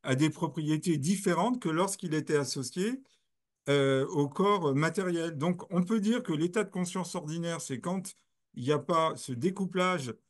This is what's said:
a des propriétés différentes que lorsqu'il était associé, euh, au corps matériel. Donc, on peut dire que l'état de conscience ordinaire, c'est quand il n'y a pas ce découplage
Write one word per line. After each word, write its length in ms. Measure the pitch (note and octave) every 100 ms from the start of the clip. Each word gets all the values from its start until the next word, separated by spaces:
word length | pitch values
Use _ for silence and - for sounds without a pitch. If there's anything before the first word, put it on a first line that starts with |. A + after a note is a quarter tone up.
a 120 | -
des 140 | C3 D#3
propriétés 680 | - D#3+ C#3+ D3+ D#3 E3+ D3+
différentes 600 | C#3 G3 G3 E3+ G#3+ B3
que 120 | E3
lorsqu'il 420 | D#3+ F#3+ - F3+
était 240 | D3+ D3 D3+
associé, 640 | C#3 - B2 - G3+ C4 - _ _ _ _ _ -
euh, 360 | C#3+ C3+ C3+ C#3
au 200 | D3+ C#3+
corps 460 | C#3+ F#3+ G#3 D3+
matériel. 640 | C#3 D#3+ E3 F#3 E3+ E3 D#3
Donc, 240 | D#3+ F3 -
on 100 | F3+
peut 180 | F3 A3+
dire 220 | G3+ A#3+
que 120 | B3
l'état 300 | D#3 E3+ G3
de 60 | G3
conscience 440 | F#3 F3 F#3+ E3+
ordinaire, 480 | F#3 D3+ E3 E3+ E3
c'est 180 | - B2+
quand 340 | E3+ F#3+ F#3 - _ _ _
il 120 | -
n'y 80 | B2
a 60 | D3
pas 380 | D3 E3+ D#3+ D3
ce 160 | -
découplage 840 | B2 D#3+ F#3+ F#3+ F#3 F#3 F3+ B2+ A2 _